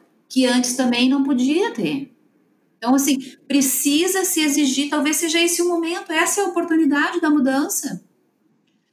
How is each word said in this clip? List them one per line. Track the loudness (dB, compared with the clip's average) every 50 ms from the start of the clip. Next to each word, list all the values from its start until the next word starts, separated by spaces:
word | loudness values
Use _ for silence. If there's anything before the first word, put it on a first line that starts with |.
| _ _ _ _ _ _
que | 0 0 2
antes | 2 2 2 0 0 -2 -2
também | 0 0 2 2 2 2
não | 2 2 0
podia | 0 0 0 0 0 2 0 0 -2
ter. | -2 -4 -4 -4 -4 -4 -8 -10 _ _ _ _ _ _ _ _ _ _ _ _ _ _
Então, | -2 0 2
assim, | 2 2 0 -2 -2 -4 -10 -18 _ _
precisa | _ 0 0 2 2 0 0 0 0 2 2 0 0 0 0 -2
se | 0 0 0
exigir, | 0 0 2 2 2 0 0 0 -2 -2
talvez | -2 -2 0 0 0 -2
seja | -2 0 0 2
esse | 2 2 0 0
o | 0 0
momento, | 0 -2 -2 -4 -4 -6 -6 -4 -2
essa | 0 0 0 0 -2
é | -2
a | -2
oportunidade | -2 -2 -2 0 2 2 4 4 2 2 0 0 -2 -2
da | 0 2
mudança. | 2 2 2 2 2 0 -2 -2 -4 -6 -6 -6 -10 -10 -14 _ _ _ _ _ _ _ _ _ _ _ _ _ _ _ _ _